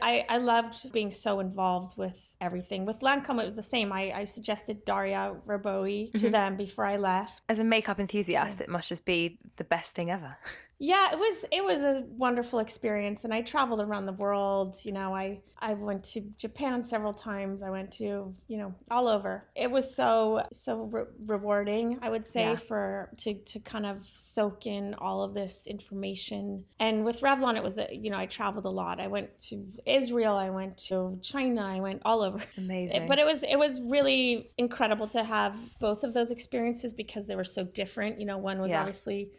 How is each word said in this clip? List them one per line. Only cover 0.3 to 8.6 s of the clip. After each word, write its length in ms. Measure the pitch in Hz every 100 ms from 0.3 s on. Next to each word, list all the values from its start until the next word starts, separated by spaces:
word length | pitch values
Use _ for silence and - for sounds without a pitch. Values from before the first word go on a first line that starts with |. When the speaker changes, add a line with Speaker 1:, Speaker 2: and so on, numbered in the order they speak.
| 233
Speaker 1:
loved 540 | 247 233 226 220 262
being 180 | 226 208
so 300 | 196 214 196
involved 560 | 190 196 185 180 185 -
with 240 | 190 185 - _
everything. 460 | 180 180 185 196
With 160 | 190 220
Lancome, 400 | 262 277 277 240
it 40 | 208
was 100 | 214
the 60 |
same. 300 | 214 247 202
I, 200 | 190 196
I 120 | 190
suggested 600 | 202 - 214 208 - 208
Daria 500 | - 196 196 196 196 196 -
Raboui 640 | 202 208 196 196 202 226
to 60 | 214
Speaker 2:
Mm-hmm. 140 | 220
Speaker 1:
them 240 | 214 196 196
before 280 | 196 -
I 120 | 202 202
left. 440 | 196 185 208 - -
Speaker 2:
As 100 | 220
a 60 |
makeup 340 | 220 220 214 196
enthusiast, 600 | 196 208 175 147 208
Speaker 1:
Yeah. 60 | 190